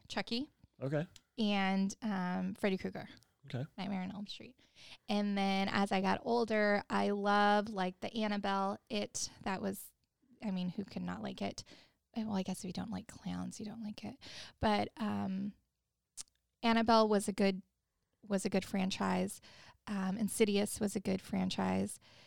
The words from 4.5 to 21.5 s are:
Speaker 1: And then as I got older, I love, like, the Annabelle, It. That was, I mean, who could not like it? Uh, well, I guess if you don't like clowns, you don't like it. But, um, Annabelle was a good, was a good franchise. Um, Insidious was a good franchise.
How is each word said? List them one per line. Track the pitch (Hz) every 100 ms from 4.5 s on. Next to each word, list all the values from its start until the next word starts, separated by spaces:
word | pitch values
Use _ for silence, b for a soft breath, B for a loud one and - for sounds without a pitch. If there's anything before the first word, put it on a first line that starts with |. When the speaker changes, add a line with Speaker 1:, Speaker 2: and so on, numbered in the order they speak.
| - B B B B -
Speaker 1:
And | 208 208 196
then | 196 196 196
as | - 202
I | 190
got | 190 196 247
older, | 240 220 214 208 202 -
I | 202 202
love, | 202 202 208 208 208 208
like, | 202 185 185
the | 202 233
Annabelle, | 214 208 202 196 196 214 -
It. | 208 214 - - -
That | - 190
was, | 202 202 - _ _ _ _ -
I | 226
mean, | 185 180
who | 190
could | 196 190
not | 180 180
like | - -
it? | 202 - - B B B _ -
Uh, | 220
well, | 196
I |
guess | 185 185
if | 185
you |
don't | 185 -
like | 190 -
clowns, | - 180 180 185 -
you | 208
don't | 226
like | 214 214
it. | 208 269 B B B -
But, | 220 208 214 -
um, | 214 202 202 190 202 - _ _ _ _ _ - - _ _ _
Annabelle | 233 226 226 226 220
was | 202 208
a |
good, | 196 196 190 - _ _ _ _ _ -
was | 196
a | -
good | 190 -
franchise. | 196 190 - 190 185 196 - B B B B -
Um, | 202 190 202
Insidious | 208 - 208 202 208 -
was | 208 202
a |
good | 196 190
franchise. | - 190 185